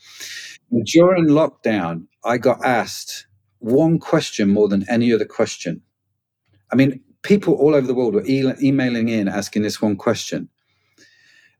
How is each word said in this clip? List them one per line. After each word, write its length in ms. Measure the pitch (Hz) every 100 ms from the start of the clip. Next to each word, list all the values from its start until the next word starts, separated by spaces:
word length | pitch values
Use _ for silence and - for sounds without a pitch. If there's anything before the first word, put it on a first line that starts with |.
| - - - - - - -
And 140 | 117 110
during 420 | 160 180 180 160
lockdown, 800 | 147 156 - 117 107 85 85 - _
I 140 | 110 120
got 260 | - -
asked 640 | 131 117 - - - - - _ _ _
one 400 | 113 135 165 165
question 480 | - 160 - - 101
more 220 | 104 104
than 200 | 98 104
any 220 | 117 120
other 140 | 110 107
question. 560 | - 107 - 87 - _ _ _ _ _ _ _ _ -
I 40 | 120
mean, 240 | 139 - _ _
people 340 | - 202 175 131
all 200 | 143 147
over 100 | 127
the 80 |
world 200 | 123 120
were 120 | 104 -
e-, 280 | 135 131 -
emailing 460 | 135 135 127 117 113
in, 180 | 113 98
asking 360 | 101 101 107
this 180 | 104 -
one 160 | 110 98
question. 500 | 120 107 - 78 - _ _ _ _ _ _ _ _ _ _